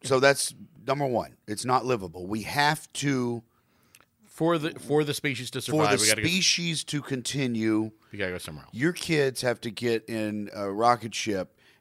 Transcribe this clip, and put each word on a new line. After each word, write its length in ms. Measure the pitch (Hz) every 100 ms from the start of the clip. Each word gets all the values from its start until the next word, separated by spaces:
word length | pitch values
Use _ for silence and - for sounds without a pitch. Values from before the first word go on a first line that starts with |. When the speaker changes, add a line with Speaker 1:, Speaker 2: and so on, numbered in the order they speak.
| -
Speaker 1:
So 160 | 131
that's 340 | 139 139 - - - - 113
number 200 | 139 139
one. 300 | 117 71 - -
It's 180 | 104 123
not 180 | 127 120
livable. 420 | 120 92 87 90
We 160 | 110
have 480 | 95 110 147 151 - -
to 480 | 143 131 123 120 - _ _ _ _ - _ _ _
Speaker 2:
For 320 | - 160 170
the, 120 | 151 151
for 240 | 120 147 147
the 100 | 143
species 340 | 147 123 123
to 80 | 131
Speaker 1:
for 40 | 120
Speaker 2:
survive, 320 | 156 104 101
Speaker 1:
the 40 |
Speaker 2:
we 60 | 107
gotta 120 | 107
go, 40 | 131
Speaker 1:
species 560 | 185 170 - 170 156 -
to 160 | 147
continue, 920 | - 135 117 139 131 117 110 107 110 - _
Speaker 2:
we 80 | 101
gotta 140 | 95
go 60 | 90
somewhere 260 | - 76 69
else. 100 | 113
Speaker 1:
your 180 | 151
kids 500 | 175 - 156 135 123
have 180 | 127 113
to 100 | 120
get 340 | 98 120 113 -
in 420 | 113 107 104 101
a 200 | - 101
rocket 420 | 98 120 120 113 -
ship 420 | - 98 90 _ _ _